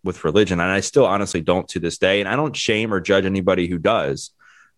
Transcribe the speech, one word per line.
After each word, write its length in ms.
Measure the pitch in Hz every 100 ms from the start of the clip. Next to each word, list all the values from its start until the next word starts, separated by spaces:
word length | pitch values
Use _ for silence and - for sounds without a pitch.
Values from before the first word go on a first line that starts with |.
with 220 | 95 87 80
religion. 340 | 92 95 87
And 100 | 87
I 120 | 98
still 240 | - 147 113
honestly 340 | 101 101 87
don't 300 | 82 90 87
to 100 | 87
this 180 | 85 -
day. 200 | 92 101
And 80 | 98
I 80 | 123
don't 180 | 151
shame 400 | - - 107 113
or 60 | 98
judge 240 | 85 98 95
anybody 420 | 98 92 90 87
who 100 | 90
does, 540 | 87 110 71 69 - _ _ _ _